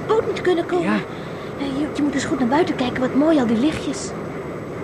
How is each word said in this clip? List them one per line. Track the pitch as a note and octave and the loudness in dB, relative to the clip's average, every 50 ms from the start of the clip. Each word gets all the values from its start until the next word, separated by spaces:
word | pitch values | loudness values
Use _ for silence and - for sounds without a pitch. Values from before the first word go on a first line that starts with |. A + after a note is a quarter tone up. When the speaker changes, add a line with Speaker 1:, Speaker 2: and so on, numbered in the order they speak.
| - | 0
Speaker 1:
boot | - A4 A4+ - | 2 2 2 2
niet | - F#4+ - | 0 -2 0
kunnen | - F4+ F4+ E4 E4 | 2 2 2 2 0
komen. | - F4 F4+ D#4+ | 0 0 0 2
Speaker 2:
Ja. | F#3+ G#3+ G3+ D#3 - - - - - - - - - - - | 2 0 0 -2 -4 -8 -10 -10 -10 -10 -10 -10 -10 -8 -6
Speaker 1:
Ja, | C#4+ C#4 C4 C#4 | -4 -4 -2 -2
je, | D4+ - - | -2 -2 0
je | - D4 | 0 0
moet | C#4+ - | 0 0
eens | C4+ - | 0 -2
goed | - D#4 C4+ | -2 0 0
naar | B3+ A3+ | 2 2
buiten | C#4 D4+ F4+ F4 - | 4 4 2 2 0
kijken, | - B3+ B3 - B3 | 0 -2 -2 0 0
wat | B3+ B3 - | -2 2 4
mooi, | C4 D4 D#4+ D#4+ C#4+ | 4 6 6 6 6
al | B3 | 4
die | A3 A#3+ G#3+ | 4 4 4
lichtjes. | B3+ D#4 - - - D4 - - - - - - - - - - - - - - - - - - | 2 2 0 0 -4 -4 -4 -4 -6 -8 -8 -8 -8 -8 -8 -8 -8 -8 -8 -8 -8 -8 -8 -8